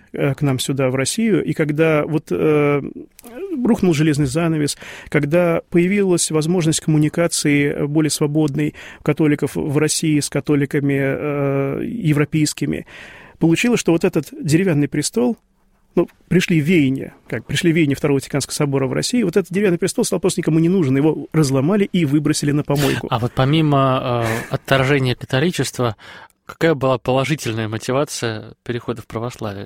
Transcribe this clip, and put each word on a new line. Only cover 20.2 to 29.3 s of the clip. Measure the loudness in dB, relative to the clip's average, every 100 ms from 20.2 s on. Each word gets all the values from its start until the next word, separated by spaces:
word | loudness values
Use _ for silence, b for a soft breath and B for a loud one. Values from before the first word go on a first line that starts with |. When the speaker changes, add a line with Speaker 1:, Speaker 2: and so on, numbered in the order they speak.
| 0 0
Speaker 1:
никому | 0 2
не | 4
нужен, | 2 2 4
его | 2 0 -2
разломали | 0 2 2 2 2 0
и | 0 2
выбросили | 2 2 0 0
на | 0
помойку. | 0 0 0 -2 -2
Speaker 2:
А | -2
вот | -2
помимо, | 0 2 2 4 4 2 0 0 -2 -2
э, | -4 -4
отторжения | -8 0 2 4 2 0 -2
католичества, | -2 0 0 0 -4 -2 -4 -4 B B B _ -20
какая | -2 0 2
была | 0 0
положительная | 0 0 0 -2 -4 -4 -4
мотивация | -6 -2 -2 -2 -4 -6 -6 -12 -18
перехода | -8 -8 -6 -10
в | -8
православие | -8 -8